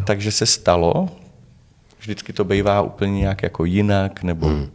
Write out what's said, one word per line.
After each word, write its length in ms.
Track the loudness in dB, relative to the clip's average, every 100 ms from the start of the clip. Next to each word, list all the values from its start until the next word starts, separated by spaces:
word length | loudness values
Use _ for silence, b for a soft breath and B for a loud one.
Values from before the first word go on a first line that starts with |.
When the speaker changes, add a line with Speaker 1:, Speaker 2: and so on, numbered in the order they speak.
Speaker 1:
takže 280 | -2 -2 -2
se 140 | 0 0
stalo. 600 | 0 2 4 4 2 -2 -6 -20 -20 -20 -20 _ _ _ _
Vždycky 340 | -12 -10 -8
to 120 | -4
bývá 380 | 0 2 2 2
úplně 300 | 0 -2 -2 0
nějak 220 | 0 0
jako 220 | -4 -2
jinak, 580 | 0 2 2 2 0 -4
nebo 240 | -4 -2 0
Speaker 2:
Hmm. 220 | 0 -4